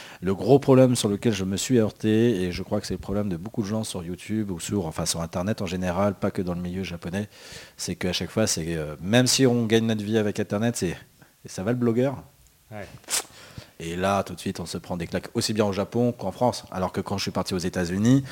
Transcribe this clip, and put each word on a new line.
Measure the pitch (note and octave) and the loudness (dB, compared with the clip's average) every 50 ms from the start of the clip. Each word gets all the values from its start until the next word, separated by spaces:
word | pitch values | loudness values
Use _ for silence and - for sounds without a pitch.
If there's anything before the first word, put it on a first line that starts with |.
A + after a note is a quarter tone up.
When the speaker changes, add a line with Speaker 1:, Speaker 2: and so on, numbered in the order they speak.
| - - - - | -16 -18 -16 -6
Speaker 1:
le | - F2+ G2 | -2 -2 -2
gros | F2 F#2 G#2+ C#3 C#3 | 0 4 6 6 6
problème | - - C3 B2+ C3 B2+ B2 A#2+ | 8 8 8 8 8 8 6 4
sur | - A2 | 2 0
lequel | G2+ G2 - B2 | 0 2 2 0
je | G#2+ F#2+ F#2+ | 0 0 -2
me | F#2 G2 | -2 -2
suis | F#2 - - C3 A#2+ | -2 -2 2 4 4
heurté, | A2 G2+ - - - A2 G#2+ A2 A#2 A#2+ A#2 F2+ F#2 | 4 4 0 -2 0 2 4 6 4 4 4 2 0
et | F2+ | -2
je | F2 F2 | -2 -4
crois | F#2 - G#2+ G#2 | -6 -4 -4 -4
que | G2+ - | -2 -4
c'est | F#2+ | -6
le | F2+ | -8
problème | - - G2 G#2 G#2 G#2 | -6 -4 -2 -2 -2 -2
de | F2+ D#2+ | -4 -4
beaucoup | F2 G#2+ - - | -6 -6 -4 -4
de | G#2+ F#2+ | -4 -2
gens | G#2+ A2 G#2+ | -2 -4 -4
sur | - - F#2+ E2+ | -6 -8 -8 -8
YouTube | E2+ F2+ E2+ - - G#2 A2 A2 G2 | -8 -10 -10 -8 -6 -4 -4 -2 -4
ou | F#2 E2 | -6 -8
sur, | - - G#2+ G#2 F2+ | -6 -4 -2 -2 -2
enfin, | D#2+ D#2 - E2+ | -2 -4 -4 -4
sur | E2 - E2+ | -4 -2 -4
Internet | E2 E2 - F#2 F2+ G2 A2+ - | -4 -4 -4 -4 -2 -2 -2 -2
en | G#2 | -4
général, | E2+ F2 F#2 F#2 F2+ E2+ F2+ G2+ G#2 F#2+ | -4 -4 -2 -2 -2 0 2 2 0 0
pas | - - G2+ | 0 -2 -2
que | - - | -2 -2
dans | F#2+ F2+ F2 | -4 -4 -4
le | F2 | -4
milieu | F2+ F2 F2 F#2+ F#2+ | -4 -6 -4 -6 -6
japonais, | E2+ E2+ E2 - F2 E2 G2+ G#2 G#2 - - - - - - - - - - | -6 -8 -8 -8 -6 -4 -4 -4 -6 -8 -18 -20 -18 -18 -18 -18 -20 -14 -10
c'est | - - F2+ | -8 -8 -6
qu'à | - - F2+ E2+ | -4 -2 -2 -2
chaque | - F#2+ E2+ | -2 -4 -4
fois, | - A2+ A2 | 0 0 0
c'est, | G2+ - - D#2+ D#2+ E2+ | 0 0 -2 -2 -4 -4
euh, | D#2+ D2+ D2+ D2+ D2 | -4 -4 -6 -8 -8
même | D#2 F#2+ G#2+ B2 B2+ | -4 2 4 4 4
si | B2 - - C3+ B2+ | 4 4 4 6 6
on | A#2+ A#2+ A#2 | 6 4 2
gagne | G#2+ A2+ A2+ A2+ | 4 4 4 4
notre | A2+ A2 G#2+ G#2 | 4 0 0 0
vie | G2+ A2 A2+ | 0 2 2
avec | G#2+ G#2 G2 - | 2 2 0 -2
Internet, | G#2 - G#2 G2+ A2+ A#2+ A#2 | -2 -2 0 0 0 0 0
c'est, « | - - F2 - - - - _ _ - _ _ _ _ | 0 -2 -2 -2 -4 -10 -20 _ _ -20 _ _ _ _
Et | - | -14
ça | - - F#2+ | -10 -4 -2
va | G#2 | -2
le | B2 B2 | 0 2
blogueur ? » | A#2+ A#2+ A2+ A#2 B2+ C#3 C3 F#2 D#2+ - - _ _ - _ _ _ _ | 2 2 4 4 2 0 -2 -4 -12 -18 -20 _ _ -20 _ _ _ _
Speaker 2:
Ouais. | A2 G#2+ G2 - - - - - - - - - - - - - - - - - _ _ | -16 -14 -14 -14 -16 -20 -10 -4 -4 -4 -4 -6 -14 -20 -20 -18 -18 -18 -18 -18 _ _
Speaker 1:
Et | D#2+ E2 E2+ | -10 -8 -6
là, | F2+ F#2 F#2+ G2+ G2 F#2 | -2 0 2 2 2 0
tout | - F#2 | -2 -6
de | - | -6
suite, | - G2 F#2 - | -6 -6 -6 -6
on | F2 | -8
se | E2 - F2+ | -8 -8 -8
prend | - - F#2 F2+ | -6 -6 -6 -6
des | E2+ E2 | -4 -4
claques | - F#2 - - - | -4 -6 -6 -4 -4
aussi | A#2 A2 - A2+ | -4 -2 -2 2
bien | G#2+ G#2+ | 2 2
au | G2+ | 2
Japon | F#2+ F#2 G2 - - A#2 A#2+ A#2+ | 2 -2 -2 -2 0 0 0 0
qu'en | A#2 - - F#2+ F#2 | 0 -2 -6 -8 -4
France. | - B2+ B2 G#2+ - - - | 0 0 0 0 0 -8 -8
Alors | - F#2+ F#2 F#2 | -4 -4 -4 -2
que | - - | -2 -4
quand | F#2+ - G#2 G2 | -4 -4 -4 -4
je | |
suis | - - | -4 -4
parti | F2+ F#2+ F#2 - F#2+ | -2 -4 -4 -2 -2
aux | F#2 | -2
États-Unis, | E2 F#2 E2 F#2 F2+ E2+ F2+ G2 G#2+ A#2 B2+ C#3 C#3 C3+ | -2 -2 -2 -2 -2 0 0 2 4 6 6 4 4 0